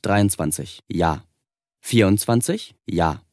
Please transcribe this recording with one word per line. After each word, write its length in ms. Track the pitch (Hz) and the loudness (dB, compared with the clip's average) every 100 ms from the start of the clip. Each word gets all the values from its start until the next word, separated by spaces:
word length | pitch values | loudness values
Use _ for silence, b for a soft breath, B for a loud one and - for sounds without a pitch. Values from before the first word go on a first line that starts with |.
Dreiundzwanzig? 800 | - 101 101 - 76 - 73 - _ | 0 2 2 0 -2 -4 -8 -14 _
Ja. 380 | 85 82 78 - _ _ _ _ _ | -2 -2 -2 -10 _ _ _ _ _
Vierundzwanzig? 920 | - 120 98 104 - 117 - 208 - _ - | -2 2 4 2 2 0 0 -4 -8 _ -8
Ja. 380 | 85 82 - _ | -2 -2 -2 _